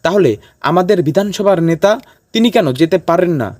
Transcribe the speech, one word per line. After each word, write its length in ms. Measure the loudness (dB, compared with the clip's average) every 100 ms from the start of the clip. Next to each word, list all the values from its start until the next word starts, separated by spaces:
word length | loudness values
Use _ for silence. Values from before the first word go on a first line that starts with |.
তাহলে 360 | 0 0 0 -2 -10 _
আমাদের 420 | -2 0 2 0
বিধানসভার 600 | 0 -2 -4 -2 0 0
নেতা 360 | 0 0 0 -2 -6 _ _
তিনি 180 | 0 2
কেন 200 | 2 0
যেতে 240 | 0 0 0
পারেন 340 | 0 0 0
না? 240 | -2 -6